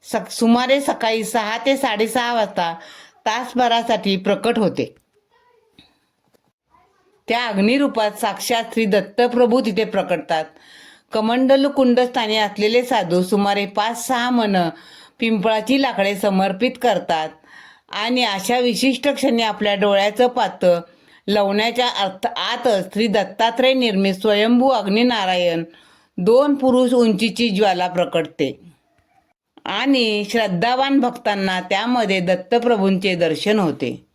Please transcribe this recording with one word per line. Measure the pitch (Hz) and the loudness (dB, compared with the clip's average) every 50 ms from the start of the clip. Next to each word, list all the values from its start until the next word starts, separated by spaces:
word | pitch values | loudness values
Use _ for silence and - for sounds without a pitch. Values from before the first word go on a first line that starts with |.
| _ - | _ -6
सक-, | - 220 185 - | -6 -6 -6 -6
सुमारे | - - 233 226 233 240 247 247 269 285 | -4 0 2 4 4 4 4 2 0 0
सकाळी | 277 - 233 - - 226 226 226 220 | 0 -2 -4 -2 -2 -2 -2 -2 -4
सहा | 180 - 240 214 208 220 240 | -2 -4 -4 -2 -2 -6 -4
ते | 233 269 277 262 | 0 0 0 0
साडेसहा | 277 247 214 202 226 220 226 254 240 240 240 | 0 -2 0 0 -2 -2 0 -2 -2 -2 0
वाजता | 233 214 196 202 - 175 170 165 170 - - - - - - _ _ _ | -2 -2 -2 -2 -4 -4 -4 -4 -8 -14 -20 -20 -20 -20 -20 _ _ _
तासभरासाठी | 226 214 233 254 247 - 240 254 233 233 233 233 233 233 202 - 196 196 185 | -6 -4 -4 -6 -6 -2 0 2 2 2 0 0 0 -2 -2 0 -2 -2 -2
प्रकट | 190 202 202 196 202 226 240 226 | 0 -2 -2 0 0 -2 0 0
होते. | 214 175 - - 127 - - _ _ _ _ _ _ _ _ _ _ _ _ _ _ 453 _ - _ _ _ _ _ _ _ _ _ _ _ _ _ _ _ _ _ _ _ _ _ _ _ _ _ _ _ _ _ - | 0 0 0 -2 -6 -6 -8 _ _ _ _ _ _ _ _ _ _ _ _ _ _ _ _ -20 _ _ _ _ _ _ _ _ _ _ _ _ _ _ _ _ _ _ _ _ _ _ _ _ _ _ _ _ _ -4
त्या | 220 233 247 233 | -2 -2 -2 -2
अग्निरूपात | 208 190 196 214 247 277 285 277 277 233 214 208 | -2 0 2 2 2 2 2 0 0 0 -2 -2
साक्षात | 208 - - 214 190 - - - 247 226 226 233 - | -2 -2 -4 -4 -4 -4 -4 -4 -2 -2 -4 -4 -4
श्री | 226 226 | -2 0
दत्तप्रभू | 208 190 208 190 - - - 240 247 240 240 247 233 220 262 | 2 2 0 0 -2 0 0 0 2 4 2 2 4 4 2
तिथे | 226 220 196 190 220 | 0 0 -2 -2 -4
प्रकटतात. | - - 196 175 180 180 165 151 - 165 160 156 - _ - _ - - - - - - _ _ _ - | -2 -2 -4 -2 -2 -4 -4 -2 -4 -4 -4 -4 -6 _ -20 _ -20 -20 -20 -20 -20 -20 _ _ _ -4
कमंडलू | 220 214 220 233 254 262 254 269 277 269 285 | -2 0 0 0 2 4 4 4 4 4 2
कुंडस्थानी | 277 277 269 247 240 233 247 247 247 254 226 214 214 220 | 2 2 2 4 4 4 2 0 0 -4 -2 0 0 0
असलेले | 214 202 202 208 208 214 226 247 247 | 0 -2 -2 -2 -2 2 2 0 0
साधू | 247 262 226 185 170 170 180 180 | 2 -2 -2 0 0 0 0 0
सुमारे | 185 220 202 202 202 202 202 202 | 0 0 0 0 0 0 -2 -4
पाच | 196 196 214 208 220 233 233 233 - | -4 -4 -2 -2 -2 -4 -6 -4 -4
सहा | 262 240 240 247 | -2 -2 -2 0
मन | 247 240 226 214 196 185 175 165 - - - - - - - - _ _ | 0 0 0 2 0 0 0 -2 -4 -8 -20 -20 -20 -20 -20 -20 _ _
पिंपळाची | 240 233 220 214 180 226 220 220 214 220 262 277 | -2 -2 0 0 0 0 0 0 0 0 0 0
लाकडे | 277 254 226 196 196 196 202 | 0 0 0 -2 -2 -2 -2
समर्पित | 196 - 208 190 190 190 196 190 190 233 254 247 - | 0 0 0 2 2 0 0 -2 -2 -2 -2 -2 0
करतात | - 247 208 180 - - 170 160 156 160 - _ _ _ - - - - - _ _ _ | 0 0 0 0 0 -2 -2 -2 -2 -6 -10 _ _ _ -20 -20 -20 -20 -20 _ _ _
आणि | - 196 208 233 247 254 247 | -8 -6 -4 -2 0 0 0
अशा | 220 196 190 185 - 240 254 | 0 -2 -4 -2 -2 0 0
विशिष्ट | 247 247 220 185 - 269 254 240 - - | 2 0 0 0 0 0 0 0 -2 -4
क्षणी | - - - 277 233 233 226 | -2 0 0 0 0 0 0
आपल्या | 220 202 208 208 208 202 | -2 -2 -2 -2 -2 0
डोळ्याचं | 196 196 208 202 196 196 208 208 208 247 247 | 2 2 2 2 2 2 0 2 2 0 2
पातं | 247 247 226 185 - - - 180 175 170 170 - _ _ _ _ _ _ _ - | 2 0 -2 -2 -2 0 2 2 2 2 0 -10 _ _ _ _ _ _ _ -2
लवण्याच्या | 202 208 202 196 202 208 214 233 233 240 247 247 | 0 0 2 2 0 0 -2 -2 0 -2 -2 -2
अर्थ-, | - - 202 190 190 190 - 233 | -2 -2 -4 -4 -6 -6 -8 -6
आतच | - - 175 196 233 247 240 254 220 190 180 185 - | -6 -4 -6 -6 -6 -2 0 0 0 0 -2 -4 -4
श्री | 202 226 233 | -2 -2 0
दत्तात्रय | 196 214 196 190 - - 226 233 233 254 254 262 269 | 0 0 -2 -2 -2 0 0 0 2 2 2 2 2
निर्मित | 262 254 233 208 190 196 196 185 | 2 0 0 0 0 0 0 -2
स्वयंभू | 185 196 220 208 202 214 226 240 247 254 277 | 0 0 0 2 2 4 4 4 4 4 4
अग्निनारायण | 262 226 190 196 196 220 240 247 247 220 196 185 185 180 180 175 165 165 170 165 - - _ _ _ _ _ _ _ - | 2 2 0 0 0 2 2 2 2 0 -2 0 0 0 0 0 0 -2 -4 -8 -12 -20 _ _ _ _ _ _ _ -4
दोन | 180 190 226 254 285 294 285 | 2 4 4 4 4 4 2
पुरुष | 277 254 262 247 254 254 240 | 2 2 2 4 4 4 4
उंचीची | 247 247 240 226 214 185 220 226 185 220 240 233 | 4 4 4 4 2 2 0 -2 0 0 -2 0
ज्वाला | 196 185 214 196 185 175 180 180 | 2 2 2 2 2 0 -2 -2
प्रकटते | 170 180 175 - - 165 160 156 - - 147 139 139 - - 175 - _ _ _ _ _ _ _ _ _ _ _ _ _ _ _ _ - _ | 0 -2 -2 0 0 -2 -2 -2 -2 -2 -2 -2 -2 -8 -16 -20 -20 _ _ _ _ _ _ _ _ _ _ _ _ _ _ _ _ -16 _
आणि | - 185 202 247 277 277 262 240 220 214 208 208 208 | -8 -6 -4 0 2 2 2 2 0 0 -2 -4 -2
श्रद्धावान | - 233 220 202 180 175 170 233 254 254 269 277 277 269 | -2 -2 0 0 0 0 0 0 0 0 0 2 2 2
भक्तांना | 240 247 240 - - 220 208 202 196 185 185 185 | 2 0 -4 -4 -4 -4 -2 -2 -2 -2 -2 -4
त्यामध्ये | 180 180 202 190 220 240 247 247 226 190 190 190 | -2 -2 -2 -2 0 0 0 0 0 0 0 0
दत्तप्रभूंचे | 175 175 185 180 180 - - 240 233 240 240 208 190 196 190 180 185 196 180 | 2 0 0 -2 0 0 0 2 2 2 0 2 2 0 0 0 0 -2 0
दर्शन | 170 170 160 156 151 - 202 214 220 | 2 0 0 0 -2 0 0 2 2
होते. | 190 156 139 143 143 120 123 - _ _ _ | 2 0 -2 -2 -4 -6 -6 -8 _ _ _